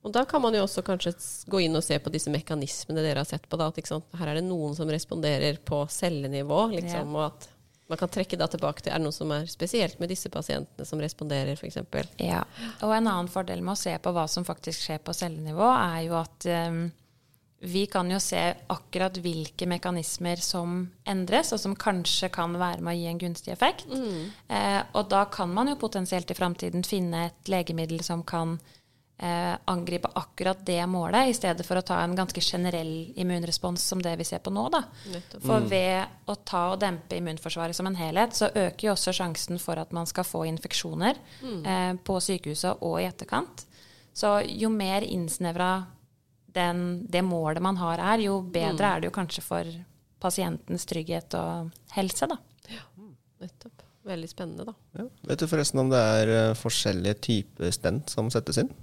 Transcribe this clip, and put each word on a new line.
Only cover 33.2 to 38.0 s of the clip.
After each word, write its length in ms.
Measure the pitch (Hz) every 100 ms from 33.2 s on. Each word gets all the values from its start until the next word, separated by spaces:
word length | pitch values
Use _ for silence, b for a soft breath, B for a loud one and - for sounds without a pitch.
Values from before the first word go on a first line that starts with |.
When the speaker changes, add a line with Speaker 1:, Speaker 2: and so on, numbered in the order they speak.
| 180 175 170 165 180 175
Speaker 2:
som 160 | - 185
det 160 | 175 165
vi 80 |
ser 140 | 170 175
på 120 | -
nå, 200 | 196 240
da. 120 | 320 - B 202
Speaker 1:
Nettopp. 320 | 175 - -
Speaker 2:
For 180 | 262 226
Speaker 3:
Mm. 80 | 220
Speaker 2:
ved 400 | 190 185 185 190 - -
å 80 | 208
ta 300 | - 180 175
og 80 | 190
dempe 300 | 202 170 - 175
immunforsvaret 540 | 175 156 165 165 165
som 120 | 175 190
en 80 |
helhet, 340 | 185